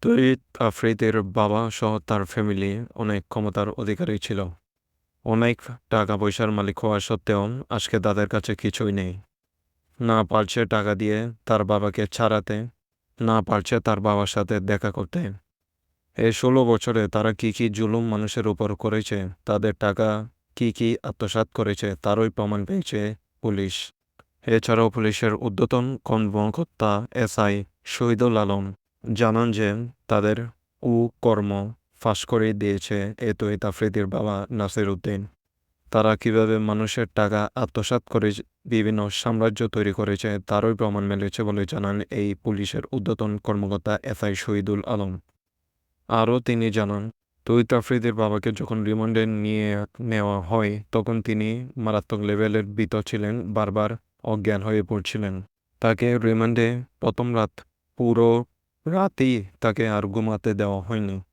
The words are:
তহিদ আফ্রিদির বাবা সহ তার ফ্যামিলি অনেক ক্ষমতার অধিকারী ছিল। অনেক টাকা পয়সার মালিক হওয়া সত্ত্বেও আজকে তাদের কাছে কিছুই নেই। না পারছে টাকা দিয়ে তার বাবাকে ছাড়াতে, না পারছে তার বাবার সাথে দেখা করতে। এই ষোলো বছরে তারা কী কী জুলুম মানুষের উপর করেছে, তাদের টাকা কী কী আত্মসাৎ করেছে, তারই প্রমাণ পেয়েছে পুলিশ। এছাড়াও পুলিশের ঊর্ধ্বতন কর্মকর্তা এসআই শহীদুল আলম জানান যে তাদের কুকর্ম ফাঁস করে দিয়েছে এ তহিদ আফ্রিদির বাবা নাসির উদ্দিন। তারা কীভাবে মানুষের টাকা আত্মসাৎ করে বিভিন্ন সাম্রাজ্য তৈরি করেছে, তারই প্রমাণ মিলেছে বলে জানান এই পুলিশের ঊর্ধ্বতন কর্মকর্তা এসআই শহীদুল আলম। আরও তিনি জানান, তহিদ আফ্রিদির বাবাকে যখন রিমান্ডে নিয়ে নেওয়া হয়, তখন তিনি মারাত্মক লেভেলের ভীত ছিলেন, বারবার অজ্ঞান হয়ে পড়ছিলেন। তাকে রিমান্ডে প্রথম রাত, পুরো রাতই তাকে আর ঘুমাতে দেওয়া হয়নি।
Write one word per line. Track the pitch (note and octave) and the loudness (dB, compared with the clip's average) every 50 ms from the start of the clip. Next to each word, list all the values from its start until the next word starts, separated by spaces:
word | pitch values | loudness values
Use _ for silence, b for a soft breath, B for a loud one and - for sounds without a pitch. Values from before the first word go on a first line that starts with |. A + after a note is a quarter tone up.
| - | 4
তহিদ | A#2 A#3 C3 C3 B2+ C3 B2+ _ _ _ - B2 A2+ | 4 4 6 6 4 4 2 _ _ _ 0 0 0
আফ্রিদির | G2+ - - A2+ A2+ G#2 - A2 G#2+ A2 G2+ G2 F#2 A2+ | 0 2 0 0 2 2 2 2 2 2 0 0 0 2
বাবা | G#2+ G#2 G#2 G#2+ A2+ A2+ G#2+ - | 2 2 2 2 0 -2 -2 -2
সহ | - G#2+ G#2+ G#2+ - - | -2 0 0 -2 -2 0
তার | A2 G#2 G2 F2 - | 0 0 0 -2 -2
ফ্যামিলি | - G#2+ G#2 G2+ G2 G2 G2 G2 G#2+ A#2+ - - - A2+ | -2 -2 0 0 -2 -2 -2 -4 -4 -8 -10 -8 -6 -4
অনেক | G#2+ G#2 G2+ - _ - | -2 -2 -4 -4 _ -6
ক্ষমতার | A#2+ G#2+ G#2+ G2 - G2+ G#2 - - | -4 -4 -2 -2 -2 -2 -2 -2 -6
অধিকারী | A#2+ G2+ G#2 F#2 F3+ E3 G#2+ G2+ - | -4 -4 -2 -2 -2 -4 -4 -4 -4
ছিল। | - A2+ G2 G2 F2+ E2+ _ _ _ _ _ _ _ _ _ _ _ _ _ _ | -4 -4 -4 -4 -6 -8 _ _ _ _ _ _ _ _ _ _ _ _ _ _
অনেক | A#2+ A2+ A2+ A#2 A#2 A#2+ - - - A#2+ A#2+ _ _ | 0 0 2 2 2 0 -2 -6 -16 -16 -18 _ _
টাকা | - A2 G#2+ G2 G#2+ G2 | 2 2 2 2 0 0
পয়সার | G#2+ G#2 G2+ - A#2 G#2+ G#2+ | 0 -2 0 0 -2 0 0
মালিক | G#2 G2+ G2 G2 - - | 0 -2 -2 -4 -2 -2
হওয়া | A2+ G#2+ G2+ - | 0 0 0 0
সত্ত্বেও | - A#2 G#2+ _ - A2 G2+ G2+ G#2 A#2 B2+ - _ - | -2 -4 -4 _ 0 0 2 2 0 -4 -6 -8 _ -6
আজকে | A2 - - - A2+ F#2 | -4 -4 -2 -2 0 2
তাদের | G#2+ G2+ G2+ G#2 G2+ | 2 2 2 0 0
কাছে | - G#2+ G2+ - G#2+ - - | 0 -4 -2 -2 -6 -2 -2
কিছুই | G#2+ - - A#2 G#2 G2+ | -4 -2 0 -2 -2 0
নেই। | G2 F#2+ F#2 F2+ F#2+ - _ _ _ _ _ _ _ _ _ _ _ _ _ _ _ | -2 -2 -4 -6 -10 -14 _ _ _ _ _ _ _ _ _ _ _ _ _ _ _
না | A#2+ A#2 A2+ A2 G#2+ E2+ | 0 2 4 4 2 2
পারছে | - A2 G#2+ F#2 - A#2+ A#2 F#2+ - | 2 2 2 2 0 -2 0 2 2
টাকা | G#2+ G2+ G#2 G#2+ F#2+ | 0 2 0 0 0
দিয়ে | G#2+ G#2 G#2 G#2+ A2+ A#2 A#2 - _ | 0 0 0 0 -2 -6 -8 -12 _
তার | - A2+ G#2+ G#2 F#2+ | 2 2 2 4 4
বাবাকে | G#2+ G#2 G2+ G#2 G2 - G#2 G2 - | 2 2 2 0 -2 -2 -4 -4 0
ছাড়াতে, | - B2 A2 A2 G#2 G2 - G#2 G#2 A2+ A#2+ - _ _ _ _ _ _ _ _ _ | 0 2 4 4 2 0 -2 -4 -4 -6 -8 -12 _ _ _ _ _ _ _ _ _
না | A#2 A2+ A2+ A2 G2 - | 0 2 2 2 2 2
পারছে | A#2 G#2 F#2 - - A#2 - | 0 0 0 0 -2 0 2
তার | - A2 G2+ G2 | 2 0 2 2
বাবার | G#2+ G#2 G2+ G2+ G2 - | 2 2 2 2 0 0
সাথে | - G2+ F2 A2+ G#2 F#2+ F#2+ | -2 -2 0 -2 -2 0 0
দেখা | G#2 G2 - A2 G2 | -2 0 0 -4 -4
করতে। | - G2+ F2+ - F3 F3 G2+ G2 G2+ _ _ _ _ _ _ _ _ _ _ _ _ _ _ _ | -4 -8 -6 -6 -6 -6 -6 -8 -12 _ _ _ _ _ _ _ _ _ _ _ _ _ _ _
এই | - G#2+ A2+ A2 - | 0 2 2 2 2
ষোলো | - B2+ B2+ C3 C3 A#2 | 2 4 4 6 6 6
বছরে | A#2 G#2+ - - A#2 A2+ G#2+ G2 - | 4 2 2 0 0 2 0 2 0
তারা | A2 G#2+ A2 G#2+ - | 0 0 0 0 0
কী | - A2+ G#2 | -2 -4 0
কী | - A#2 A2+ G#2 | 0 -2 -2 0
জুলুম | G2+ A2+ G#2+ A2 A#2 A#2 A#2 A2 | 0 0 0 0 0 0 0 -2
মানুষের | G#2 G#2+ G#2 - - G#2+ A2 G#2 | -2 -2 -4 -4 -2 -2 -2 0
উপর | - A2 G#2 G#2 - - | 0 -2 -2 -2 -2 -2
করেছে, | A2+ G#2 A2 G#2 - - G2+ F#2+ F2+ F2+ _ _ | -2 -2 0 -2 -2 -4 -4 -4 -6 -10 _ _
তাদের | - G2+ G#2 G#2 A2 G2 _ - | -2 -2 0 0 0 -2 _ 0
টাকা | G#2 G2+ - A2+ A2 G#2+ G#2+ G#2+ A2+ _ _ _ _ _ | 0 2 2 2 2 2 -2 -4 -10 _ _ _ _ _
কী | - B2 A#2 G#2+ | -2 -2 -2 0
কী | - A#2+ A#2 A2+ - _ - | 0 0 0 0 -2 _ -10
আত্মসাৎ | G#2 _ A#2+ G2+ - A2+ A2 - _ - | -8 _ -6 -2 0 0 0 0 _ -2
করেছে, | A2+ G#2 G2+ - - G#2 F#2+ - - | -2 -2 -2 -2 -2 -6 -6 -2 0
তারই | G#2 G2+ A2 A2+ A2 G#2 | 0 2 2 2 0 0
প্রমাণ | - G#2+ G#2 G#2 G#2 G2+ F2+ | -2 -2 -2 -2 -4 -4 -4
পেয়েছে | F#3+ G3 E3+ - - G#2+ G#2 G#2 A2 - _ _ _ _ | -4 -4 -4 -4 -4 -4 -4 -4 -6 -8 _ _ _ _
পুলিশ। | - A2+ G#2 G2 G2 F#2+ F#2 - - - _ _ _ _ _ _ _ _ _ _ _ - A2+ | -4 -2 0 0 -2 -2 -4 -6 -10 -10 _ _ _ _ _ _ _ _ _ _ _ 2 2
এছাড়াও | A2+ - - A#2 A2+ A#2 A2+ G2 | 2 4 4 4 4 4 4 2
পুলিশের | B2 A2 G#2+ G#2 - - A2+ G#2 G#2 A#2+ | 2 0 0 0 2 0 0 0 0 -2
ঊর্ধ্বতন | A#2+ G2+ F#2 A#2+ A2+ - B2+ A#2+ B2+ C3+ - _ - | -4 0 0 0 2 2 0 0 0 -4 -6 _ -2
কর্মকর্তা | - A2 A2 G#2 G2 G#2+ G#2 G#2+ G#2+ - E3+ - _ _ A2+ G#2+ G#2 G2+ A2 B2 - B2+ A#2+ | 0 0 0 0 0 0 0 0 0 -4 -6 -8 _ _ 0 2 2 0 -2 -4 -2 -2 -2
এসআই | G#2+ - - A2 G#2 G2+ G2+ G2+ - _ _ _ - - | -2 2 2 2 2 2 0 -4 -8 _ _ _ -12 -6
শহীদুল | - B2+ A#2+ A#2 G#2 A#2+ B2 A2+ A2 G#2 | -2 2 2 2 4 4 4 4 4 2
আলম | G2 G2+ G2+ G2 G2 G2 _ _ _ _ _ _ - A#2 G2 | 2 0 -2 -2 -6 -8 _ _ _ _ _ _ -6 0 2
জানান | A#2+ A2+ A2 A2+ A#2 A#2+ A2 G2+ | 4 4 4 4 2 2 2 0
যে | A2 G#2 G2+ A2 A#2 A#2+ - _ _ _ | 0 0 0 -2 -6 -8 -12 _ _ _
তাদের | A2+ G#2+ G2+ G#2+ G#2+ G#2+ A#2 A#2 - _ _ _ _ _ - | 0 2 4 2 0 0 -4 -10 -12 _ _ _ _ _ -2
কুকর্ম | A#2+ A#2+ A#2 A#2 A#2 - _ - A#2+ A2 G#2 G#2 G2+ G2+ G2+ G2 G#2 A2+ _ _ _ _ _ | 2 2 2 2 0 -2 _ 2 2 4 4 2 0 -2 -2 -4 -6 -10 _ _ _ _ _
ফাঁস | - A#2 G#2+ - - - | 0 0 0 0 -2 -2
করে | - A#2 A2 A2 A2 G#2 | 0 2 2 2 0 0
দিয়েছে | G#2 G#2 G2+ G2 - - A2 G#2 G2 G2+ G#2+ - - A2+ | 0 0 0 -2 -2 -4 -4 -4 -4 -4 -6 -6 -4 -4
এ | G#2 - | -2 0
তহিদ | - G#2 G#2 G2 - G#2 | 0 -2 -2 -2 -2 -4
আফ্রিদির | F#2+ - A2 G#2+ F#2+ A2 G2+ F#2+ G2 | -2 0 -2 0 0 0 -2 -2 -2
বাবা | A#2 A2 G#2+ G2+ G2 G2+ - B2 A2+ | -2 -2 -2 -2 -4 -4 -6 -4 -4
নাসির | G#2 F#2+ - - G#2 G2 G2+ | -4 -2 0 0 0 0 -2
উদ্দিন। | F2+ - - G#2 G2 G2+ G#2 _ _ _ _ _ _ _ _ _ _ _ - - | -4 -4 -4 -4 -4 -6 -10 _ _ _ _ _ _ _ _ _ _ _ 0 2
তারা | A2+ G#2+ A2 A2 G2+ | 4 4 4 2 2
কীভাবে | - A#2+ A2 A2+ A2 G#2+ A2 A2 G#2+ G#2+ | 2 2 4 4 4 4 2 2 2 0
মানুষের | G#2+ G#2 A2 G#2+ - - A#2 G#2 _ - | 0 0 -2 -2 -2 -4 -4 -2 _ 0
টাকা | G#2+ G2+ G#2+ G#2 G#2 G#2 _ - B2 | 0 2 2 0 -2 -2 _ -4 -4
আত্মসাৎ | G#2+ - - G#2+ - B2+ B2 - - - | -2 -2 -4 -2 0 -2 -2 -2 0 0
করে | A2+ G#2 G#2+ G2+ G2+ - _ _ _ _ - A#2+ | 2 2 2 0 -2 -8 _ _ _ _ -2 0
বিভিন্ন | A2 G#2+ G#2 A2 G#2+ G#2 G#2 G2 - | 0 2 2 0 0 -2 -2 -4 -4
সাম্রাজ্য | - A#2+ A#2 A2 A2 A2+ G#2+ - A#2+ G#2+ - | -2 -2 0 2 2 0 2 0 -4 -2 0
তৈরি | A2+ G#2 G2+ G2 - | 0 0 0 0 0
করেছে, | G#2+ G2+ G2+ G2 - A2+ G#2 G2+ F#2+ - | 0 0 0 -2 -2 -2 -4 -4 -4 0
তারই | G#2 G#2 G#2 A2+ A2+ G2+ | 0 2 2 2 0 2
প্রমাণ | A#2 G#2+ G2+ G#2 G2+ G2+ | 0 -2 0 -2 -2 -2
মিলেছে | G2+ G2+ G2 G2 - - A2+ G#2 | -2 -2 -2 -4 -4 -4 -4 -2
বলে | G2+ G2+ G2+ F#2+ - | 0 -2 -2 -2 -4
জানান | C#3 G2+ G2+ G2+ G#2 G2 - - G#2 | -4 -2 -2 -2 -2 -4 -4 -4 -4
এই | G#2 G2+ G2+ - _ | -2 -2 -4 -4 _
পুলিশের | A#2 G#2+ G2 G2+ G2 - G#2+ - - - | -4 -2 -2 -4 -4 -6 -6 -8 -4 -6
ঊর্ধ্বতন | B2+ G2+ F#2 A#2 - A2+ G#2+ G#2 G#2 _ | -4 -2 -2 -2 -2 -2 -4 -4 -4 _
কর্মকর্তা | - G#2+ G2+ G2+ G2 G2+ G2 - G#2+ G#2 G#2 - C3+ | -2 -2 -2 0 -2 -4 -4 -2 -2 -4 -2 -2 -6
এসআই | A2 - - G#2 G2 F#2+ - | -6 -4 -2 -4 -2 -4 -4
শহীদুল | - G#2 G2+ G2 G2+ G#2 G2+ - - - | -2 -2 -2 0 -2 -2 -2 -2 -4 -4
আলম। | G#2 G2+ G2 F#2 F2 _ _ _ _ _ _ _ _ _ _ _ _ _ _ _ _ _ _ | -4 -4 -4 -6 -8 _ _ _ _ _ _ _ _ _ _ _ _ _ _ _ _ _ _
আরও | A#2 A2+ A2+ A2 A#2+ B2+ A#2 | 2 2 4 4 2 2 2
তিনি | - B2 A#2 A2+ A2+ G2+ A2 | 0 0 2 2 2 2 2
জানান, | G#2+ G2+ G#2 G2+ G2+ A2+ - _ _ _ _ _ _ | 0 0 0 -4 -4 -6 -10 _ _ _ _ _ _
তহিদ | - A#2 A#2+ A#2 - - A#2+ | 2 4 4 4 4 2 2
আফ্রিদির | A2+ - C3 B2 A2 A#2+ A2 G#2+ A2 | 2 2 0 0 2 0 0 2 0
বাবাকে | G#2+ G#2 G#2+ G2 A#2 A2 G2+ | 2 0 0 -2 -2 -4 -4
যখন | - - A2+ A2 G#2+ G#2 | -4 -4 -2 -2 0 0
রিমান্ডে | A2 A2 A2 A2 A2+ A2+ A2 A2 A2 G#2+ G#2 | 0 0 0 0 2 2 2 2 0 -2 -2
নিয়ে | G#2 G#2+ G#2+ G#2+ G#2 G#2 G2+ G#2 - _ - A#2+ A#2+ | -2 0 0 0 0 -2 -2 -4 -6 _ -10 -4 -2
নেওয়া | A2+ G#2+ G#2 G#2 G2+ G2+ F2+ E2+ | 0 0 0 0 0 -2 -2 0
হয়, | A2+ A2+ G#2+ G2+ G#2 G#2 G2+ _ - | 0 2 2 0 -2 -4 -8 _ -2
তখন | A#2 G#2+ B2 A#2 A2+ G#2 | -2 0 0 -2 -2 -2
তিনি | - A2 G#2+ G#2+ G#2+ A2+ A#2+ B2 C3 - C3 A#2 | -2 -2 0 0 -2 -4 -6 -8 -12 -10 -6 -4
মারাত্মক | G#2+ G#2+ G#2 G2 _ A2+ G#2 G#2 G#2 | 0 0 0 -2 _ -4 -4 0 0
লেভেলের | G#2 G#2 A2 A2 G#2 A2 G#2 G2+ G#2 | 0 2 2 2 2 0 -2 -2 -2
ভীত | G#2 A2 G2+ - G#2+ G#2 - | -2 -2 0 0 -4 -4 -2
ছিলেন, | - A2 G#2 G#2 A2 A#2+ G2+ F2+ G#2+ | -4 -4 -2 -2 -4 -4 -6 -4 -2
বারবার | A2 G#2+ G2+ G2 G#2+ G#2+ G#2 A2+ A2+ _ _ _ _ _ - A2 | 0 0 0 0 0 0 0 -2 -6 _ _ _ _ _ -4 -4
অজ্ঞান | G#2+ G2 G#2+ G#2+ G2+ F#2+ | 0 0 0 0 0 0
হয়ে | A2 G#2+ G#2+ G2+ - | 0 0 0 0 0
পড়ছিলেন। | A#2 G#2 F2+ - - G#2+ G#2 G2+ F#2+ F#2+ F#2 - _ _ _ _ _ _ - | -2 -4 -4 -4 -4 -4 -4 -4 -6 -8 -10 -14 _ _ _ _ _ _ 0
তাকে | A#2 A2+ F#2 A#2+ A#2+ A#2+ A#2+ A2 | 2 2 4 2 2 2 2 2
রিমান্ডে | A2+ A2+ A2 A2+ A2+ A#2 A#2 A#2 A2+ A#2+ B2 B2 _ _ _ - | 2 4 4 4 2 4 2 2 2 0 -2 -6 _ _ _ -2
প্রথম | A2+ A2 - B2 B2 A#2+ | -2 0 0 -2 0 2
রাত, | A#2 G#2+ G2+ _ - - _ _ _ _ _ _ _ | 0 0 0 _ -10 -20 _ _ _ _ _ _ _
পুরো | B2 A#2 A#2 A2 A#2 A#2 A#2 A#2 A#2+ _ _ _ _ _ _ _ _ | 2 2 4 6 6 6 6 4 2 _ _ _ _ _ _ _ _
রাতই | D#3+ E3 F#3+ F#3+ G3 _ - C3+ C3 B2+ A#2 G2 F#2+ _ _ | -2 0 0 0 0 _ 0 2 2 2 0 -2 -8 _ _
তাকে | - A2+ G#2+ - A#2 A2+ G#2+ | 0 0 2 2 0 0 2
আর | G#2 G#2 G2+ G2 | 0 0 0 -2
ঘুমাতে | A#2 A2 A2 A2 G#2 _ A#2+ G#2+ G2+ | 0 0 0 -2 -2 _ -2 0 0
দেওয়া | G#2+ G2+ G2+ G2 F#2 | 0 0 0 -2 -4
হয়নি। | F#2 A#2 A2 G#2 G2 F#2+ F#2+ F#2 _ | -4 -4 -4 -2 -4 -4 -6 -10 _